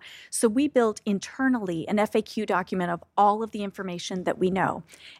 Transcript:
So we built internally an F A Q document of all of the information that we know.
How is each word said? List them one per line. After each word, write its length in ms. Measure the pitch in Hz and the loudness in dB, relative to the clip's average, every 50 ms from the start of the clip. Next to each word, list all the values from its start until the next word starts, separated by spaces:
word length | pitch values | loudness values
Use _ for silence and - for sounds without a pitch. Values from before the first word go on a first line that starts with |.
| - - - - - - | -12 -18 -20 -20 -14 -10
So 180 | - - 240 226 | -2 0 2 2
we 200 | 214 262 294 285 | 4 2 0 2
built 340 | - 254 233 220 208 - - 214 | 2 2 2 2 0 -2 -2 -2
internally 800 | 202 190 - - - - 269 269 254 233 208 180 170 160 - - | -2 -2 -4 -6 -4 -2 0 2 2 0 -2 -4 -4 -4 -4 0
an 100 | 202 202 | 0 2
F 160 | 214 214 - | 2 2 2
A 80 | 220 | 0
Q 240 | 208 - - 220 214 | 0 -2 -4 -6 -2
document 460 | - 196 180 185 - - 185 175 175 | 0 0 -2 -2 -2 -2 -2 -2 -2
of 120 | 170 165 - - _ - | -4 -6 -8 -4 _ 4
all 240 | 202 202 208 214 | 4 6 4 2
of 80 | 226 220 | -2 -6
the 140 | - 208 202 | -6 -6 -6
information 640 | 196 - - 190 190 175 170 - - 202 185 170 | -6 -8 -8 -8 -8 -8 -8 -8 -6 -6 -4 -2
that 120 | 165 - - | -2 0 2
we 140 | 180 185 | 2 2
know. 320 | 185 190 160 139 - - - - - - - - - - | 2 2 0 0 -2 -4 -8 -14 -20 -20 -20 -20 -20 -8